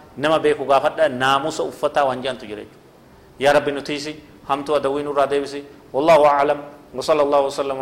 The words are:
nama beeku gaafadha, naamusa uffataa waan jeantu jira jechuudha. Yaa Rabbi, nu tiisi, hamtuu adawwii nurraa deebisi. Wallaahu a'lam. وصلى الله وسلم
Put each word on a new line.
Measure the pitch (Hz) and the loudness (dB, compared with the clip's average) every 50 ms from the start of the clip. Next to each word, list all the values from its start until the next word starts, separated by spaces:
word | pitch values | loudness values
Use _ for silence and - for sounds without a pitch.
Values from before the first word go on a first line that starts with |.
| - - - | -20 -20 -10
nama | - 139 156 160 151 | -4 -2 0 0 2
beeku | 156 151 143 147 135 | 2 2 0 0 0
gaafadha, | 127 139 131 139 151 156 156 160 147 | 2 2 2 2 2 0 2 0 0
naamusa | 127 123 131 135 139 139 147 160 156 - 165 | 0 0 2 2 2 2 0 -2 -4 -4 -6
uffataa | 147 - - 151 147 - 151 143 | -6 -6 -4 -4 -2 0 2 0
waan | 131 127 127 127 | 0 0 -2 -4
jeantu | 135 131 - 123 | -6 -8 -8 -10
jira | 104 104 104 104 | -14 -14 -14 -14
jechuudha. | - - - - - - - - - - - - - - - | -16 -20 -20 -20 -20 -20 -20 -20 -20 -20 -20 -20 -20 -8 -2
Yaa | 127 143 143 | 2 2 4
Rabbi, | 147 143 143 139 | 4 2 0 -4
nu | 139 - | -6 -6
tiisi, | - 147 143 147 156 147 - - - - - - - | -8 -8 -8 -8 -10 -12 -14 -16 -20 -20 -14 -8 -6
hamtuu | 139 143 139 147 151 | -6 -4 -2 -2 -2
adawwii | 143 - 135 139 147 147 | 0 0 -2 -2 -4 -4
nurraa | 147 143 143 139 | -4 0 0 0
deebisi. | 127 143 143 139 135 139 143 143 - - - - - - | 0 0 -2 -4 -4 -8 -12 -14 -16 -20 -20 -16 -8 -4
Wallaahu | 131 151 170 165 147 147 | -2 2 4 6 6 6
a'lam. | 147 143 143 143 147 147 143 - - - - - - - | 6 6 4 2 2 0 -2 -4 -16 -18 -20 -20 -16 -10
وصلى | 127 127 - 156 151 143 | -6 -2 0 2 2 2
الله | 143 143 143 | 2 2 2
وسلم | 139 139 135 - 139 135 135 135 | 2 0 -2 -4 -4 -4 -4 -6